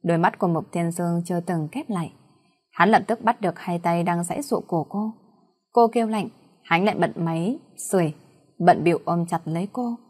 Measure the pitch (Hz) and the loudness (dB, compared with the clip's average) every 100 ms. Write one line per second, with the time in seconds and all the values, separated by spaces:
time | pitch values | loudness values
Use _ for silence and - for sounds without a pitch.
0 | 175 165 180 - 185 160 - 170 170 170 | 0 2 2 0 -2 -2 -2 -4 -2 -2
1 | 175 170 175 175 175 170 151 254 311 196 | -2 -2 -2 -4 -2 -4 -4 -8 -6 -6
2 | 160 _ _ _ _ _ _ - 175 247 | -6 _ _ _ _ _ _ 2 4 4
3 | 202 220 220 233 185 170 - 175 175 170 | 2 -2 0 0 -2 -4 -6 -2 0 0
4 | 170 175 175 - 190 226 - 170 - 196 | 0 -2 -2 -6 -2 -4 -2 -4 -4 -6
5 | 220 226 _ _ _ _ _ - 233 233 | -8 -10 _ _ _ _ _ 4 4 4
6 | 226 214 170 _ _ _ - 170 202 - | 0 -2 -6 _ _ _ -2 2 2 2
7 | 175 - 165 165 180 285 - - - 190 | -2 -2 -4 -2 -2 -4 -10 -16 -2 0
8 | 160 156 _ _ _ _ 175 - 160 - | 0 -4 _ _ _ _ 4 4 4 0
9 | - 170 170 165 160 165 202 - 240 233 | 0 -2 -2 -4 -4 -6 -6 -6 -6 -8